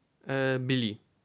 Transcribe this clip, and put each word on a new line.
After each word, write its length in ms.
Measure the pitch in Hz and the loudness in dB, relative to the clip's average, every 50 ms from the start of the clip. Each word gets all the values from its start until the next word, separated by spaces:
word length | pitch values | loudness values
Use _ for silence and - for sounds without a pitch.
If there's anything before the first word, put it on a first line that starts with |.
| _ _ _ _ - | _ _ _ _ -8
äh, 320 | - 135 135 135 131 131 127 | -4 -2 0 2 2 0 0
Billy? 400 | 127 127 135 127 117 104 104 - _ _ _ _ | 0 0 0 0 0 -2 -4 -6 _ _ _ _